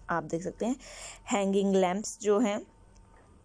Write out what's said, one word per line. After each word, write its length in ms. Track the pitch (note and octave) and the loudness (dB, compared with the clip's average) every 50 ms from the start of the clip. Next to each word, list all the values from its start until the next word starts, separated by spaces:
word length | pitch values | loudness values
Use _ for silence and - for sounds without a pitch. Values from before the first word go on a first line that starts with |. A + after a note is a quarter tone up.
| - - | -6 -4
आप 140 | F3 E3 D#3 | -4 -4 -2
देख 180 | D3+ E3 E3 | -2 -6 -4
सकते 240 | F#3 F3+ - - - | -4 -8 -6 -4 -4
हैं 100 | A#3+ C#4 - - - - - - - - - - - | -4 -4 -6 -8 -16 -18 -18 -18 -18 -18 -18 -6 -2
हैंगिंग 440 | B3 G3+ G3 G3 G3 G3+ G3 G3 F#3+ | -2 0 0 2 2 2 4 4 4
लैंप्स 440 | F#3+ F#3 F3+ F#3 G#3 G#3+ - - - | 4 4 2 0 -2 -6 -8 -10 -2
जो 160 | - D#4 D4+ D4+ | 0 2 4 4
हैं 220 | B3 G#3 G3+ A3+ F#4+ - - - - - - - - - - - - - - - | 4 2 0 -2 -6 -12 -20 -20 -20 -20 -20 -20 -20 -20 -20 -20 -20 -20 -20 -20